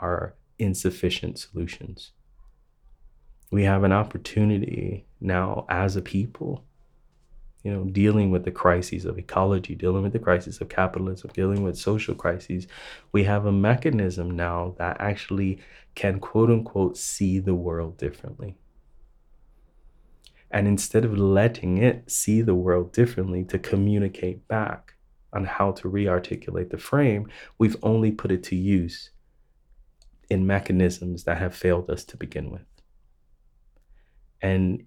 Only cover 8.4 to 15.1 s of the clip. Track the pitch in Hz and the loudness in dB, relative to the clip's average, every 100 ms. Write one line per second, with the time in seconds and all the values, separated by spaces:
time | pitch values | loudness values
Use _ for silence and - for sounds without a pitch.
8.4 | 90 - 90 87 90 87 87 85 90 - | -2 0 4 4 0 -6 -6 -8 -4 0
9.4 | 95 98 92 - 92 95 98 113 - 90 | 2 0 -2 -4 0 0 0 -2 2 0
10.4 | - - - - 92 - 95 92 98 - | 0 -10 -6 -2 -2 -2 -4 -6 -8 -2
11.4 | 95 101 98 87 - 107 - - 87 87 | 0 0 -2 -2 -2 -2 -2 -4 -4 -4
12.4 | - 90 90 - - - - 104 98 104 | -4 -8 -8 -16 -20 -20 -2 2 2 2
13.4 | 104 98 98 120 160 120 95 90 87 87 | 2 2 4 2 2 0 0 -2 -4 -2
14.4 | 85 87 87 90 87 - 101 | -2 -2 -4 -4 -6 -4 -4